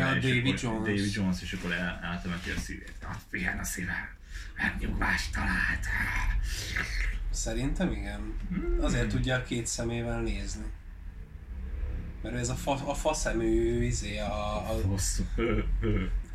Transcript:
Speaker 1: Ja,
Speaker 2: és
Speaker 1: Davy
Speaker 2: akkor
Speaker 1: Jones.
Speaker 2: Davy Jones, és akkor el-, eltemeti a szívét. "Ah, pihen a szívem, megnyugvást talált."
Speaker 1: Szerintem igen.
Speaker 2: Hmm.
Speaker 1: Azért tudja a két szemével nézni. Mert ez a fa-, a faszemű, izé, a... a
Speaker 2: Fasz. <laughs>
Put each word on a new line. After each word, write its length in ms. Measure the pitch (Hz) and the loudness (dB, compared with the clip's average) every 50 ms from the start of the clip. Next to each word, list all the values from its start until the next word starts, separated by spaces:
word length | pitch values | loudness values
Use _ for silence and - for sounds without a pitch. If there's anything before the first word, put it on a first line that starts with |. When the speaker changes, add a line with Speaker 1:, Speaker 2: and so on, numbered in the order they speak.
| 131 | 4
Speaker 1:
Ja, 100 | 135 135 | 4 4
Speaker 2:
és 80 | 127 123 | 4 4
Speaker 1:
Davy 160 | 131 127 123 | 4 4 4
Speaker 2:
akkor 200 | 120 135 127 - | 4 2 0 2
Speaker 1:
Jones. 260 | 131 120 113 110 107 | 0 0 0 0 0
Speaker 2:
Davy 220 | 107 101 101 98 101 98 | 2 2 2 2 2 2
Jones, 280 | 107 95 92 90 - | 2 2 2 2 2
és 120 | - - 95 | 0 -4 -4
akkor 180 | 90 87 87 | -4 -2 -2
el-, 280 | 87 87 90 87 82 - 87 | 0 0 0 -2 -2 -4 -4
eltemeti 460 | 87 87 90 - 90 87 87 - 80 | -4 -4 -4 -2 -4 -4 -4 -4 -2
a 80 | 78 85 | -2 -2
szívét. 340 | - - - - - - - - - | -4 -4 -8 -10 -10 -12 -12 -10 -8
"Ah, 120 | - - - - - | -8 -8 -8 -8 -8
pihen 280 | - - 180 - - - | -4 -2 -2 -2 0 -2
a 40 | - | -2
szívem, 440 | - - - - - - - - - - - - - - - - - - | -4 -4 -4 -2 -2 -2 -4 -4 -6 -10 -16 -14 -12 -10 -10 -10 -8 -2
megnyugvást 800 | - - - - - - - - - - - - - - - - | 0 0 0 0 0 -2 0 0 2 2 2 2 2 0 -2 -2
talált." 520 | - - - - - - - - - - - - - - - - - - - - - - - - - - - - - - - - - - - - - - - | 0 2 2 2 2 2 2 2 0 0 0 0 0 0 0 0 2 2 4 2 2 2 0 0 -2 -2 -2 -2 -2 -2 0 0 0 2 2 0 0 -2 -2
Speaker 1:
Szerintem 600 | - - - 113 110 117 127 143 165 - 185 147 | -2 -2 -2 -2 0 0 0 0 2 2 2 2
igen. 420 | 120 - 101 101 104 101 - - - - - - | 2 -2 -2 -4 -4 -4 -4 -4 -4 -4 -4 -2
Speaker 2:
Hmm. 280 | 185 - 339 - - - | -2 0 2 2 4 4
Speaker 1:
Azért 280 | 143 135 127 123 117 104 | 4 4 4 4 4 2
tudja 260 | 104 127 123 131 127 | 2 2 2 4 2
a 80 | 127 123 | 2 2
két 220 | - 127 120 117 | 0 -2 -2 0
szemével 540 | - - - 117 117 117 117 117 117 117 117 | -2 -2 -2 -2 0 0 0 0 0 0 0
nézni. 440 | 117 113 104 101 98 98 - 104 107 - - - - - - - - - - - - - - - - - - - - - - - - - - - - - - - | 0 0 0 -2 -2 -4 -4 -4 -6 -6 -8 -8 -12 -12 -14 -12 -12 -12 -12 -12 -14 -14 -14 -14 -12 -10 -8 -8 -6 -6 -4 -2 -2 -2 -2 -4 -4 -6 -8 -8
Mert 140 | - 110 117 | -6 -4 -2
ez 140 | 123 120 120 | -2 -2 -2
a 40 | 127 | -2
fa-, 340 | - - 143 139 131 139 143 | -2 0 0 0 0 0 -2
a 40 | 139 | -2
faszemű, 920 | - - 156 156 - - 120 107 113 113 - 117 117 117 117 120 120 120 | 0 2 2 2 2 2 0 2 2 4 4 4 6 4 4 4 4 2
izé, 340 | 123 120 - 104 104 104 | 2 2 0 0 -2 -4
a... 380 | 104 104 101 104 107 104 104 107 107 104 113 | -2 -2 -2 0 0 0 0 -2 -2 0 0
a 60 | 110 104 92 95 | 0 2 2 2
Speaker 2:
Fasz. 300 | 98 92 - - - - 95 90 - | 2 2 0 0 0 0 0 0 2
<laughs> 880 | - 117 117 107 107 98 - - - - 107 104 95 92 92 - - - - - | 2 2 4 2 2 2 2 0 2 2 2 2 2 2 2 0 -2 -2 -2 -4